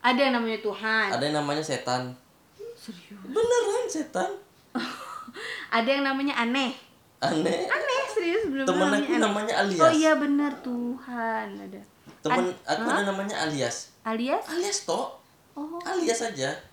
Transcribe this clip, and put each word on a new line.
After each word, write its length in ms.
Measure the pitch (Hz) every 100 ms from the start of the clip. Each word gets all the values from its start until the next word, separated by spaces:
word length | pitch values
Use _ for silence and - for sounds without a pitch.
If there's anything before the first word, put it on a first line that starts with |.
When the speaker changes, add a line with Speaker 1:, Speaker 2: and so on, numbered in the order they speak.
Speaker 1:
Ada 180 | 240 254
yang 140 | 269 247
namanya 240 | 226 220
Tuhan. 480 | 214 202 220 220 208
Speaker 2:
Ada 140 | 123
yang 140 | 147 151
namanya 240 | 147 147
setan? 420 | 151 131 - 127 127 123 _ _ _ - 440
Speaker 1:
Serius? 500 | 480 - - - 202
Speaker 2:
Beneran 640 | - 285 480 480 427 453 -
setan? 420 | 320 285 - - 403 - _ _
Speaker 1:
<laughs> 80 | 247 247 - - - - 302 440 - -
Ada 160 | 233 226
yang 120 | 277
namanya 300 | 277 269 277 262
Aneh. 380 | 233 262 254 - - - _ _
Speaker 2:
Aneh? 400 | 139 143 170 165
Speaker 1:
Aneh, 380 | 359 605 587 508 539
serius, 340 | 440 349 370
bener-bener 240 | 427 269 269
Speaker 2:
Temen 160 | 180
Speaker 1:
namanya 160 | - 302
Speaker 2:
aku 100 | 285
Speaker 1:
Aneh. 140 | 339
Speaker 2:
namanya 300 | 220 202 214 -
Alias. 220 | 202 185
Speaker 1:
Oh, 100 | 320
iya, 200 | 320 320
bener, 380 | 311 277 285 294 277
Tuhan, 880 | 254 240 240 262 262 247 226 220 214 202
ada. 240 | 196 196 - _ - -
Speaker 2:
Temen 160 | 151 185
Speaker 1:
An-, 140 | 180 - -
Speaker 2:
aku 180 | 151
Speaker 1:
hah? 100 | 233
Speaker 2:
ada 100 | 262 202
namanya 300 | 196 202 -
Alias. 360 | 156 147 120 - - -
Speaker 1:
Alias? 400 | - 220 247 339 -
Speaker 2:
Alias, 320 | 320 381 403
Tok. 240 | - 175 269 - - _ _
Speaker 1:
Oh. 240 | - 302 339
Speaker 2:
Alias 360 | 349 370 311 233
aja. 300 | 226 135 131 156 -